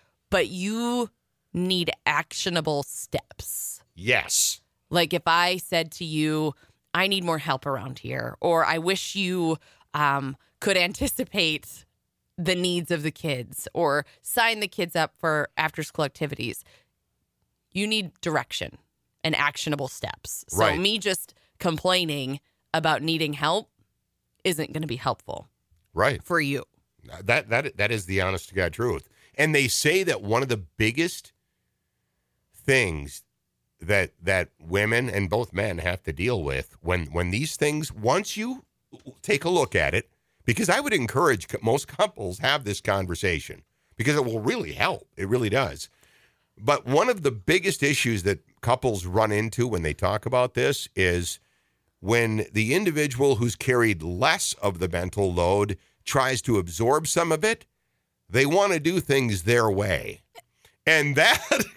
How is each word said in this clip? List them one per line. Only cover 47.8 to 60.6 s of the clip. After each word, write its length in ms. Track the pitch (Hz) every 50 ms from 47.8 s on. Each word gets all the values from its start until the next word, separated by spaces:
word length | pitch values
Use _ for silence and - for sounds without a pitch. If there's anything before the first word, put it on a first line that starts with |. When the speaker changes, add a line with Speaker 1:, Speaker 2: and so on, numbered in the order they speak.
Speaker 2:
issues 420 | 143 143 139 - - - 113 92 85
that 160 | 101 98 - _ _ _ -
couples 440 | - 117 127 - - 123 107 95 87
run 260 | 92 90 110 110 104
into 360 | 104 104 113 110 - 120 120
when 140 | 123 104 87 80
they 100 | 76 73
talk 320 | - 95 90 101 - -
about 280 | - - 127 123 - -
this 340 | 120 131 139 139 - - - -
is 440 | 95 92 90 87 87 87 - - - _ _ _ _ _ _ _ _ _ _ _ _
when 440 | 92 98 117 117 117 110 110 110 - -
the 220 | 104 110 110 113 147
individual 600 | 190 214 175 147 151 147 139 120 123 143 139 127
who's 200 | 104 120 117 -
carried 460 | - - - - 120 117 110 95 78 78
less 500 | 87 87 92 127 156 175 190 - - - -
of 180 | 101 101 90 82
the 100 | 92 85
mental 440 | 87 87 92 90 - 101 98 92 87
load 440 | 87 85 87 98 101 104 101 95 - _ _ _ _ -
tries 380 | - - 135 127 131 131 -
to 160 | - 131 110
absorb 500 | 98 85 85 80 104 113 123 147 160 160
some 240 | - - 175 170 165
of 120 | 156 156 185
it, 200 | 220 226 - - _ _ _ _ _ _ _ _ _ _ _ _ -
they 160 | 90 127 139
want 280 | 143 170 202 202 196 175
to 60 | 156
do 200 | 143 170 185 170
things 440 | - - 143 139 127 113 101 87 82
their 260 | 113 120 120 110 107
way. 520 | 95 98 104 98 85 58 55 52 - - _ _ _ - _ _ _ _